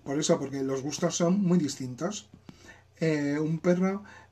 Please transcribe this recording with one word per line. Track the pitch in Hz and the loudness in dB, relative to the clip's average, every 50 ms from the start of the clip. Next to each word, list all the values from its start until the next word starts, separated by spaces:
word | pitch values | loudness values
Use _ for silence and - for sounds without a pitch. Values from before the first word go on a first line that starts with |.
| - | -8
por | 143 139 151 | -4 -4 0
eso, | 151 - 165 131 | 2 2 2 2
porque | 139 127 139 139 | 0 -2 -4 -4
los | 135 135 135 135 | -2 -2 -2 -2
gustos | 127 147 143 - 180 165 - | -4 -6 -4 -2 -2 -2 0
son | - 175 170 185 208 | 0 2 2 2 2
muy | 196 170 180 | 4 4 4
distintos. | 175 147 139 - - 131 127 123 - 156 196 214 - - - - - _ - - - - - - - - _ _ - | 4 4 2 -2 -6 -8 -10 -8 -6 -6 -6 -6 -8 -12 -16 -20 -20 _ -20 -20 -20 -20 -20 -20 -20 -20 _ _ -2
Eh, | 165 160 156 147 143 143 143 151 | 0 0 2 2 0 0 0 0
un | 156 151 165 156 | 0 -2 -2 0
perro, | - 175 180 180 185 190 196 202 208 - - - - - | 2 2 2 4 2 0 0 -4 -8 -14 -20 -20 -20 -20